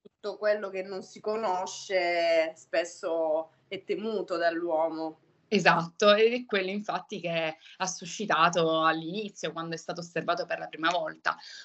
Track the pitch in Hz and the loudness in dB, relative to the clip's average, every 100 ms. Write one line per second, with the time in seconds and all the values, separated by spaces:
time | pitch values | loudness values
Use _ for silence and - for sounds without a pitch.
0 | - _ 208 185 214 208 196 190 196 190 | -20 _ -10 -2 0 0 -2 -8 -8 -10
1 | - - 214 214 214 185 190 - - 185 | -12 -10 -4 -2 0 -2 -4 -8 -2 0
2 | 175 175 170 165 160 - - 170 170 - | 2 2 4 4 2 -2 -4 -2 -2 -4
3 | 185 165 160 156 160 _ - 190 - 180 | -2 0 2 0 -2 _ -12 -8 -4 -4
4 | 220 208 180 170 170 165 170 160 165 156 | -2 -2 -2 0 2 2 0 2 2 -2
5 | 160 - _ _ - 202 175 165 170 - | -6 -8 _ _ -2 2 6 4 2 4
6 | 208 208 226 247 247 202 185 202 208 - | 6 8 6 4 0 0 0 -4 -4 -6
7 | - 208 175 165 160 160 - - 180 - | -6 -8 -4 -2 -2 -4 -12 -6 -6 -6
8 | 175 - 208 156 170 175 160 160 160 160 | -8 -6 0 4 4 4 2 4 4 2
9 | 160 202 202 - 165 165 165 165 - 170 | -2 -8 -8 -8 -8 -6 -6 -8 -8 -10
10 | 170 160 160 175 165 160 156 151 165 175 | -8 -4 -2 -2 -2 -6 -8 -2 0 0
11 | 160 160 170 - - - | -2 -4 -2 -4 -6 -20